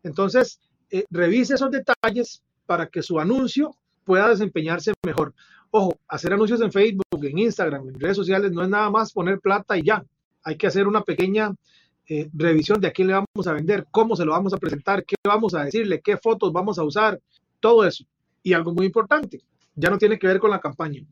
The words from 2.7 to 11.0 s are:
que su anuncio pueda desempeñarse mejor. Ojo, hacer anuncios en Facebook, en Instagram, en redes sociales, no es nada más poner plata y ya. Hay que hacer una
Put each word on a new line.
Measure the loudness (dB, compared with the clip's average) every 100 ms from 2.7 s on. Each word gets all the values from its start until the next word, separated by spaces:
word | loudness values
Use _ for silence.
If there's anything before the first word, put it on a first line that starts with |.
| -4 -4
que | -6
su | -4 -2
anuncio | 0 0 0 -2 -4 -6 _ _
pueda | 0 2 4
desempeñarse | 2 0 -4 -4 -4 -4 -4
mejor. | -4 -2 -4 _ _ -20 _
Ojo, | 0 0 -4 _
hacer | -8 -2
anuncios | 0 2 2
en | 0
Facebook, | 2 2 0 -4 -4
en | -4 0
Instagram, | 0 0 -4 -4 -10
en | -6
redes | -2 -2
sociales, | 0 0 0
no | -2
es | -2
nada | 0 0
más | 0 -2
poner | -2 -2 0
plata | 0 0 0 0
y |
ya. | 2 0 -2 _ _ _
Hay | -12 -2
que | -2
hacer | 0 0
una | 0